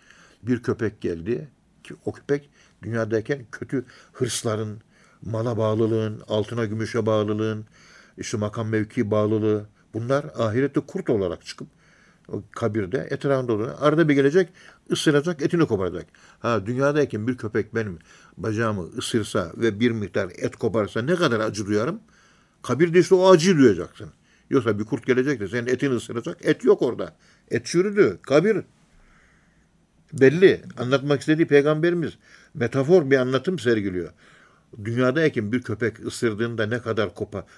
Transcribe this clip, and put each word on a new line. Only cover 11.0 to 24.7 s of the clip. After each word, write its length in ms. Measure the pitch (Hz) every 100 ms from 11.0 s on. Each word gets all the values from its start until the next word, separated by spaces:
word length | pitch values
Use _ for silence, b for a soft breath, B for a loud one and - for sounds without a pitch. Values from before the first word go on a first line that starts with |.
| 175
olarak 360 | 113 92 82 -
çıkıp 220 | - - _ b b b b -
o 160 | 104 -
kabirde 560 | - 117 107 92 123 -
etrafında 380 | - 143 135 123
dolanıyor. 280 | 107 123 147
Arada 300 | 147 151 160
bir 40 |
gelecek, 360 | 139 139 175 180 - B B -
ısıracak, 500 | - 165 147 160 160
etini 260 | 147 170 139
koparacak. 380 | 104 92 82 78 _ b b
Ha, 260 | 117 113 98
dünyadayken 640 | 123 139 147 139 104 113
bir 100 | 127
köpek 380 | 110 107 - 113
benim 240 | 107 82 B B B B
bacağımı 520 | 101 107 113 98 82 -
ısırsa 540 | - 113 104 110 85 -
ve 220 | 113 101
bir 120 | 120
miktar 400 | 113 101 117 95 -
et 200 | 127 -
koparsa 460 | 113 110 98 113
ne 140 | 127 175
kadar 240 | 165 113
acı 260 | 110 107 98
duyarım? 340 | 104 127 214 - b b b b b
Kabirde 380 | - 123 170 175
işte 160 | 160 185
o 160 | 185
acıyı 260 | 185 175 165
duyacaksın. 520 | 127 87 78 - 76 - b b b
Yoksa 300 | 135 113